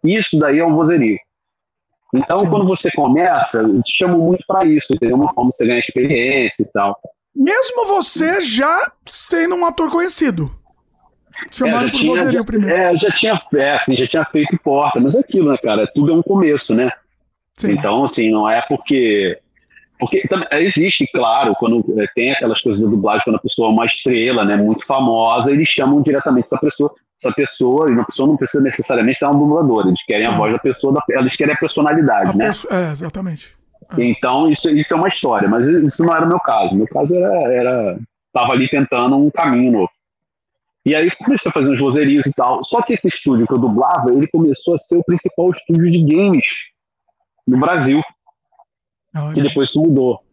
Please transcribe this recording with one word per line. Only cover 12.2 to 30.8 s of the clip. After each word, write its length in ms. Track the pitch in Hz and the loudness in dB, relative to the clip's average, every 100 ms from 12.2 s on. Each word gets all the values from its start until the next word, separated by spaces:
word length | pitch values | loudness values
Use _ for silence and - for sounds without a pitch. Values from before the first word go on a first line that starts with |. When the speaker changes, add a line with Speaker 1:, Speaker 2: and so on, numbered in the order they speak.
| 269 | 0
Speaker 1:
já, 120 | 240 | -2
Speaker 2:
primeiro. 300 | 214 220 196 | -2 -2 0
Speaker 1:
é, 220 | 175 180 165 | 0 2 2
já 140 | 208 | 0
tinha, 260 | - 220 190 - 147 | 0 -2 -2 -2 -2
é, 160 | 139 | 0
assim, 220 | 139 - | 0 -2
já 120 | 127 127 | -2 0
tinha 160 | 165 | -2
feito 340 | 151 156 147 175 | -2 -2 -2 -2
porta, 400 | - 139 143 123 | -2 0 0 0
mas 160 | 131 | 2
é 60 | 214 | 2
aquilo, 300 | 285 196 156 | 0 0 2
né, 60 | 135 | 0
cara? 280 | - 107 104 | 0 0 0
Tudo 240 | - 143 | 0 2
é 20 | 165 | 2
um 60 | |
começo, 520 | 170 196 165 147 - | 2 2 2 0 0
né? 160 | 110 127 - _ _ _ _ _ | 0 0 -4 _ _ _ _ _
Speaker 2:
Sim. 180 | - 208 | -6 -2
Speaker 1:
Então, 300 | - 104 113 | 0 0 0
assim, 280 | 139 - 110 | -2 0 0
não 180 | 107 107 | 2 2
é 100 | 113 | 0
porque, 760 | 117 139 - 135 117 104 95 87 _ _ _ - _ _ | 0 -6 0 0 2 2 0 -4 _ _ _ -20 _ _
porque 220 | 123 - - | -4 -2 -2
tam-, 200 | 190 160 | -4 -2
existe, 540 | 147 185 170 185 - - | -2 0 0 -2 0 -2
claro, 420 | - 117 113 117 98 | -2 0 2 0 0
quando, 280 | 113 117 104 107 | 0 0 0 -2
é, 60 | 101 | -2
tem 180 | - 123 | -2 -2
aquelas 280 | 135 120 110 | -2 -2 -2
coisas 220 | 123 101 | -2 0
da 60 | 110 | 0
dublagem, 340 | 107 104 107 | 0 0 -2
quando 140 | - 110 | -2 -2
a 40 | |
pessoa 280 | - - 113 | -4 -2 0
é 40 | |
uma 140 | 110 113 | 2 0
estrela, 580 | - 135 120 117 120 | -2 -2 0 0 0
né, 120 | 101 101 | 0 0
muito 280 | 107 110 | 0 -2
famosa, 680 | - 135 127 113 113 120 127 | -2 -2 0 2 2 2 2
eles 160 | 143 160 | 2 0
chamam 340 | - 135 143 | 0 2 2
diretamente 440 | 143 139 - 127 - | 2 0 0 0 0
essa 120 | 131 | -2
pessoa, 340 | 147 - 143 - _ _ | -2 -2 -4 -4 _ _
essa 160 | 127 | -6
pessoa, 560 | - 139 - 127 135 156 | -2 -4 0 0 2 2
e 40 | |
uma 120 | 120 | 0
pessoa 220 | 113 - 135 | -2 -2 0
não 100 | 147 | 0
precisa 240 | 127 147 | 0 0
necessariamente 580 | 135 123 - 123 113 139 | 0 -2 -4 0 0 0
ser 60 | 143 | 0
uma 80 | 143 | 2
dubladora, 480 | 147 151 151 110 92 | 2 2 2 2 0
eles 160 | 87 | -2
querem 220 | - 104 113 | -2 -2 -2
a 60 | |
Speaker 2:
Sim. 40 | - | -2
Speaker 1:
voz 140 | 107 | -2
da 60 | 117 | -2
pessoa, 340 | 139 123 | -2 -2